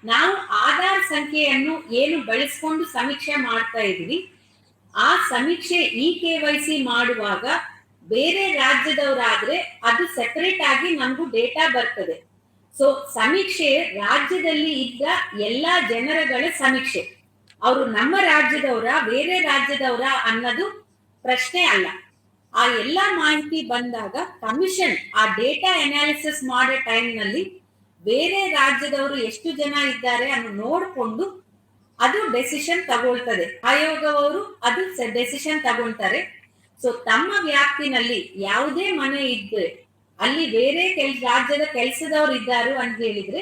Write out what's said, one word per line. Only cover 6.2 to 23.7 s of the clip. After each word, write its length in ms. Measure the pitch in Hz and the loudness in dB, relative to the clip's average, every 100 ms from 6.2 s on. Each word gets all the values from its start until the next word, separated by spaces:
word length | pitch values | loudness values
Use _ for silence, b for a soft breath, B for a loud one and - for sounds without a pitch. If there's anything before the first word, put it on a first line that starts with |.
ಕೆ 120 | 330 320 | -2 0
ವೈ 120 | 294 294 311 | 0 0 -2
ಸಿ 100 | 311 254 | -2 0
ಮಾಡುವಾಗ 540 | 240 247 226 202 190 240 339 - - _ _ 165 | 0 0 0 -2 -2 -2 -4 -4 -18 _ _ -2
ಬೇರೆ 360 | 220 311 370 392 294 | 2 2 2 0 2
ರಾಜ್ಯದವರಾದ್ರೆ 960 | 262 - 294 294 277 262 233 - 214 339 - - 233 | 4 4 2 0 2 2 2 0 0 -2 -4 -2 2
ಅದು 140 | 302 349 - | 2 0 -2
ಸೆಪರೇಟ್ 440 | 226 - 359 381 302 | -4 0 0 2 2
ಆಗಿ 200 | - 359 311 | 2 2 0
ನಮಗೂ 240 | 254 262 320 226 | 0 -2 -2 0
ಡೇಟಾ 300 | 240 311 320 254 | 0 2 2 2
ಬರ್ತದೆ. 380 | - - 180 160 _ _ _ _ _ - | -2 -4 -6 -6 _ _ _ _ _ 2
So 100 | 277 269 - 233 | 4 4 -4 0
ಸಮೀಕ್ಷೆ 540 | 220 370 - - 302 277 339 190 | 2 2 0 0 2 2 0 -4
ರಾಜ್ಯದಲ್ಲಿ 720 | 220 - - 359 320 311 311 277 247 | 0 2 2 0 0 0 0 -2 -4
ಇದ್ದ 160 | 240 294 370 - 202 208 | -4 -2 0 -2 -4 -2
ಎಲ್ಲ 160 | 247 320 359 269 | 0 2 2 2
ಜನರುಗಳ 520 | 233 262 320 302 247 320 - | -2 0 0 0 0 -2 0
ಸಮೀಕ್ಷೆ, 420 | 262 254 262 185 - - _ _ _ _ | 0 2 -2 -6 -8 -14 _ _ _ _
ಅವರು 220 | 220 262 254 214 | 2 2 2 0
ನಮ್ಮ 180 | 254 381 370 | 2 4 4
ರಾಜ್ಯದವರ 560 | 302 302 302 269 233 226 302 214 | 4 4 2 0 0 0 0 0
ಬೇರೆ 240 | 247 320 370 330 | 0 0 0 2
ರಾಜ್ಯದವರ 560 | 269 277 285 262 233 277 269 220 | 0 0 -2 -2 0 0 0 0
ಅನ್ನೋದು 380 | 220 247 247 415 - - _ _ _ 247 | -2 -2 -2 -4 -6 -20 _ _ _ -2
ಪ್ರಶ್ನೆ 380 | 254 - 359 349 | 0 0 0 2
ಅಲ್ಲ. 220 | 196 185 - - _ _ _ _ | 2 0 -6 -16 _ _ _ _
ಆ 100 | - 247 233 | 2 2 2
ಎಲ್ಲ 200 | 226 339 403 370 | 0 0 2 2
ಮಾಹಿತಿ 420 | 311 302 294 320 233 | 2 0 -2 -4 -2